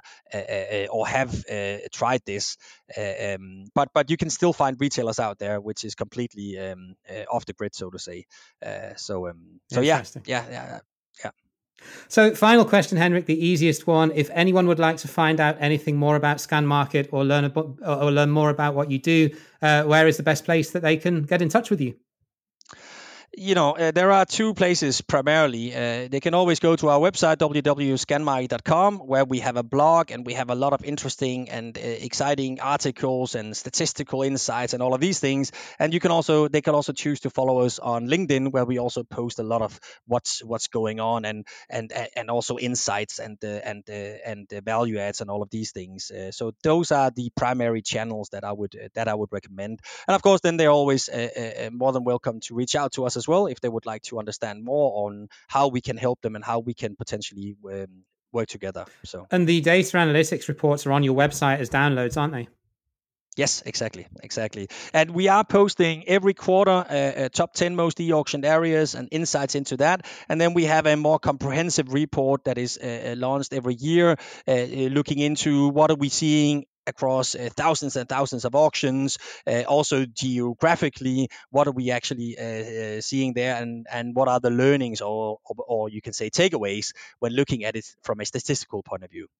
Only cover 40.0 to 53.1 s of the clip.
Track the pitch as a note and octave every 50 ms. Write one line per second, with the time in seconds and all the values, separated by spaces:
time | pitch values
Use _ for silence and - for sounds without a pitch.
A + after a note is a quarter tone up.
40 | _ A2+ A#2+ A#2+ - - - - A#2+ A2+ A#2 A2+ - - - A#2 A2 A2 A2 A2
41 | A2 A2+ A#2 A#2 A2 G#2+ G#2+ G#2+ G#2 - - - - - - A#2 A2 G#2+ - -
42 | - - - B2 A2+ A2+ A#2 A#2+ A2 - B2+ - B2 B2 B2 A2 - - G2+ G#2
43 | G#2+ - - - A2+ A2 G#2+ G2+ - G#2+ G#2 G#2 - G#2 G#2+ G#2 G2 - G#2+ G#2
44 | G2+ G2+ G#2 G#2 - A#2 G#2+ G#2 G2+ - G#2 G2+ G2 A2 A2 A2+ A#2+ A#2 A2 G#2
45 | G2+ G2+ G#2 - A2+ G2+ G2+ G#2 G#2 G2+ - A2 A2 - - G2+ F#2 F#2 F#2+ F#2+
46 | - - G2+ G2 F#2+ F#2+ F#2+ - A#2+ A2+ G#2+ _ - D#3 D#3 E3+ E3+ - D#3 C#3
47 | C3+ C3 A#2 B2+ B2 A#2+ - - C3+ B2 B2+ B2+ A#2+ A#2 A#2 A2+ G#2+ - - A#2
48 | A2 A2+ A2 G#2+ G2+ - - G2 G2+ G2+ G#2 G#2 G#2 G2 - G#2+ - G#2 - A2
49 | A2+ A2 G#2+ G#2+ G#2+ G2 - G2 - - G2 F#2+ G2 G#2+ A2+ - - - - -
50 | - - F#3+ F#3+ - G3+ G3 F#3 - F3 E3 E3 D#3+ D3+ D3 D3 C#3+ C#3 C3+ C3+
51 | - - - B2 A#2 A#2 - - A#2 A2+ - B2 A#2 A2+ A#2 A#2+ B2+ C3+ C3 C3
52 | B2 B2 B2 A#2+ - B2 A2+ A2+ - - A#2 A#2 B2+ - - D3+ C#3+ C3 - -
53 | B2+ B2